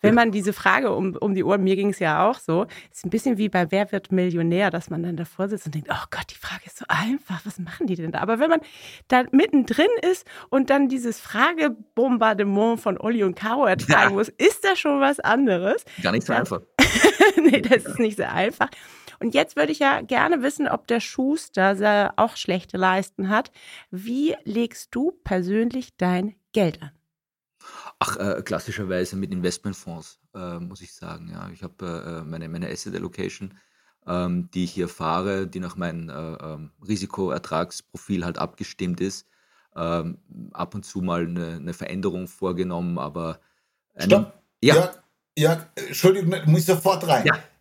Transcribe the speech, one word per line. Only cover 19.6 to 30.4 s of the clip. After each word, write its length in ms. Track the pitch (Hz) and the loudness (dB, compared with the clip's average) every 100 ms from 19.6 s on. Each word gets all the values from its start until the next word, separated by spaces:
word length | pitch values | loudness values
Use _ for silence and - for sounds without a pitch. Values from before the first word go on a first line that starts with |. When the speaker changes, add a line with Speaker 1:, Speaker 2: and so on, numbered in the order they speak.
| 294 | -2
Speaker 1:
ich 60 | 302 | 2
ja 220 | 277 277 | 2 2
gerne 420 | 220 247 - 339 | 0 0 2 2
wissen, 240 | 254 - 285 | 0 -2 -2
ob 200 | 233 - | -2 0
der 140 | 233 | -2
Schuster 760 | - - 262 311 - - 190 196 | -2 -2 -2 -2 -4 2 2 4
sa-, 360 | 208 208 202 - | 2 4 2 2
auch 200 | 226 - | 0 0
schlechte 400 | - 180 - 185 | -4 -4 -4 0
Leisten 520 | 185 190 190 - 190 | 2 2 -2 -6 0
hat. 220 | 214 - - - - - | 0 -2 -12 -20 -20 -14
Wie 440 | 185 208 254 294 - | -12 -6 -2 -2 -2
legst 500 | - 214 233 - - | -4 -2 -2 -4 -8
du 180 | 233 302 - | -2 -2 -4
persönlich 720 | - 185 180 208 233 254 247 _ | -4 -2 0 0 0 -2 -10 _
dein 380 | 180 180 202 - _ | 0 0 -2 -8 _
Geld 300 | - 180 151 | 0 0 -2
an? 80 | 147 _ _ _ _ _ _ _ - - - - | -14 _ _ _ _ _ _ _ -20 -18 -18 -6
Speaker 2:
Ach, 180 | - - | -6 -2
äh, 260 | 101 90 | -2 -2
klassischerweise 760 | - 92 - 107 98 92 90 95 | -4 -6 -6 -8 -4 -2 -2 -4
mit 160 | 95 | -4
Investmentfonds, 840 | 92 90 - 104 95 - 82 80 _ _ | -2 -2 -4 -10 -10 -12 -14 -16 _ _
äh, 240 | 104 | -14